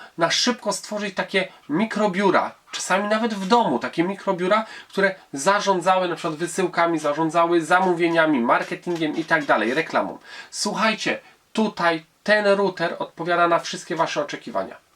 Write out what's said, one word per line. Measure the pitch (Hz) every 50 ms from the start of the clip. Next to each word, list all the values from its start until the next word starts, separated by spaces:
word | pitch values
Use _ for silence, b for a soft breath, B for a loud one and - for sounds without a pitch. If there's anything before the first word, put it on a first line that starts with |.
| B B B -
na | 170 165
szybko | - - - 247 233 220 - 214 196
stworzyć | - - - 214 208 202 202 190
takie | - 190 185 - 196 185 B B B B -
mikrobiura, | 143 170 220 220 - 202 214 208 175 185 208 190 165 - - 226 - - _ _ -
czasami | - - - 180 196 208 208
nawet | 220 220 226 233 214
w | 196 190 185
domu, | 226 240 226 180 135 117
takie | - 123 - - 165
mikrobiura, | 185 196 - - 196 190 170 180 185 208 220 220 B B B B B
które | - 196 196 196 190 B B B -
zarządzały | 139 - 196 202 208 202 202 190 180 165 190 185 190 185 175
na | 170
przykład | - - - 156 151
wysyłkami, | 170 160 - - 190 175 - - 170 170 170 156
zarządzały | 151 147 143 151 165 160 156 175 170 170 175 170 160
zamówieniami, | 147 180 180 185 185 175 160 175 165 165 165 160 156 151 127
marketingiem | 117 123 147 180 180 - 180 170 - 180 175 165 165 151 147
i | 165 160
tak | - 170 160 147
dalej, | - 143 120 104 110 127
reklamą. | 151 160 - - 120 101 90 - - B B B B B B
Słuchajcie, | - - - 208 185 175 208 226 214 - - 139 110 - b b b b b _ -
tutaj | - 220 214 208 - 175 170 165 160 160 _ _ _ _
ten | - 208 214 208
router | 202 196 196 202 190 185 - 170 170 165 -
odpowiada | - - - - 165 170 175 170 175 170
na | 170 165
wszystkie | - - - 170 - - 170
wasze | 160 165 156 - 160 147
oczekiwania. | - - 139 - - - 98 95 - - - _ _ _